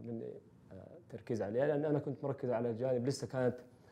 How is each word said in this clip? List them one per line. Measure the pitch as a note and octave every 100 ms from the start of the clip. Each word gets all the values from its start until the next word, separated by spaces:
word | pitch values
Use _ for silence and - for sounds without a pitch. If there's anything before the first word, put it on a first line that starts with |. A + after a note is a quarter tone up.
| A#2
مني، | A2+ B2 - - - -
آه، | F#2+ - D#3+ -
تركيز | - - A2+
عليه، | G2 A#2 D3
لأن | C#3+
أنا | D3+ D3
كنت | C#3+ C3
مركز | C#3 C3+ B2
على | A2+ A#2+
الجانب، | A2 C3 B2+ B2
لسه | C3+ A#2
كانت | C3 B2 A#2 - - -